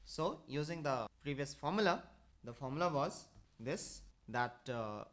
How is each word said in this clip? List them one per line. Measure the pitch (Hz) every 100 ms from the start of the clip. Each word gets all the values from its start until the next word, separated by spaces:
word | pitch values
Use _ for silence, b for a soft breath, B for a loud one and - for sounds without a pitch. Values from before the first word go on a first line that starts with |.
| -
So | - 165 302 -
using | 139 151 170
the | 147 131 107 _
previous | 147 139 143
formula, | - 143 202 202 - - - - -
the | 120
formula | 117 131 143 175
was | 147 160 - - - - -
this, | 117 190 - - - - -
that, | 120 120 - -
uh, | 120 110 104 -